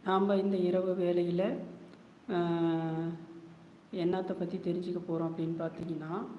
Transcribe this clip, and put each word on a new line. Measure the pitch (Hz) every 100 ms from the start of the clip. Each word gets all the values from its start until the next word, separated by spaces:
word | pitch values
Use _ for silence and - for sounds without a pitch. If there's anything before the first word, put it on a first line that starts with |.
நாம | 196 190 202 196
இந்த | 196 190
இரவு | 180 185 185 185
வேளையில, | 175 175 175 175 202 - - - - - - - -
ஆ, | 180 170 170 165 165 165 160 165 170 - - - - - - -
என்னத்தை | 185 170 185 185
பத்தி | 185 175 185
தெரிஞ்சுக்க | 180 175 175 175 175
போறோம் | 165 165
அப்படின்னு | 160 165 165
பார்த்தீங்கன்னா | 165 160 165 156 156 180 240